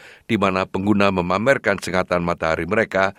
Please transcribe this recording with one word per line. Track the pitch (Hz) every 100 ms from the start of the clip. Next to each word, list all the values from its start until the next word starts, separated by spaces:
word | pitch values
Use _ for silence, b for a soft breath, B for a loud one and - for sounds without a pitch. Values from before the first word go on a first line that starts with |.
| B B
di | - 110
mana | 98 92
pengguna | 92 95 98 104 101
memamerkan | 92 87 95 120 131 107 95
sengatan | - 90 90 90
matahari | 87 85 82 82 82
mereka | 107 - 95 95